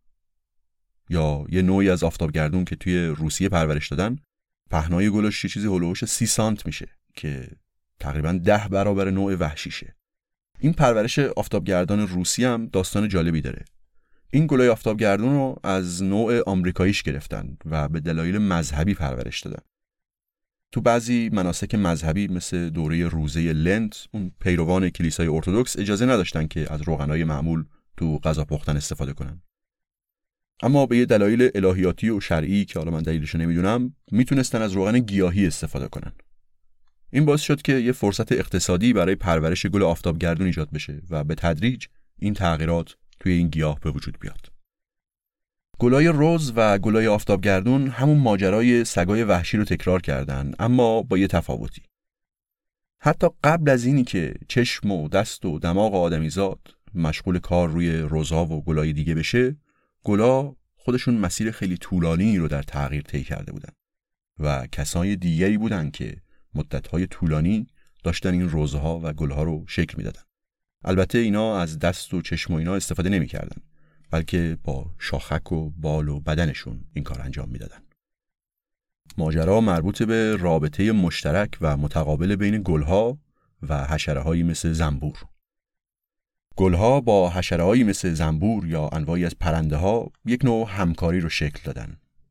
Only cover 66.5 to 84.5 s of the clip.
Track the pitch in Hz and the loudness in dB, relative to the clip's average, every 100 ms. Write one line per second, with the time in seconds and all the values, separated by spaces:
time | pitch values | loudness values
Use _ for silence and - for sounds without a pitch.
66.5 | 76 - 76 - 82 92 - 82 76 85 | -8 -6 -6 -4 -4 -4 -2 0 2 2
67.5 | 110 - _ _ _ 85 85 95 90 90 | 0 -4 _ _ _ -4 -2 0 0 0
68.5 | 78 73 71 78 82 82 76 76 71 82 | 0 -2 -2 -4 -4 -6 -4 -4 -2 -2
69.5 | 78 - - 80 - - - _ _ _ | -4 -4 -4 -4 -4 -10 -10 _ _ _
70.5 | _ _ _ 87 92 92 120 113 104 110 | _ _ _ -2 0 2 2 2 2 0
71.5 | 98 82 78 85 90 - 90 - 85 - | -2 -4 -2 -2 -4 -6 -6 -4 -6 -2
72.5 | 80 85 98 - 82 87 98 67 - 50 | -2 -2 -2 -2 -2 0 0 -2 -6 -10
73.5 | - - _ _ _ - 80 78 90 82 | -12 -18 _ _ _ -6 -4 -2 0 0
74.5 | 82 - 67 85 - - - - 78 - | -4 -6 -6 -8 -10 -6 -6 -4 -6 -4
75.5 | 82 78 85 76 78 76 71 78 78 80 | -4 -4 -6 -2 -2 -2 -4 -2 0 0
76.5 | - - 57 - - - 65 65 - 117 | -2 -8 -12 -10 -8 -8 -8 -8 -8 -8
77.5 | - - - - _ _ _ _ _ _ | -10 -12 -18 -20 _ _ _ _ _ _
78.5 | _ _ _ _ _ - - 78 80 85 | _ _ _ _ _ -12 -4 0 2 4
79.5 | 107 107 85 90 104 110 113 110 104 87 | 4 4 2 0 0 0 2 2 0 2
80.5 | 80 76 - 107 107 85 - 76 90 104 | 2 0 0 2 4 2 0 0 0 -2
81.5 | - 78 71 73 80 73 76 95 98 101 | -2 -2 0 0 0 0 0 0 0 0
82.5 | 107 95 78 71 98 117 143 _ _ _ | 0 0 0 2 2 2 -2 _ _ _
83.5 | _ 71 71 69 78 - 69 78 85 85 | _ -4 -4 -2 -2 -2 -2 0 0 0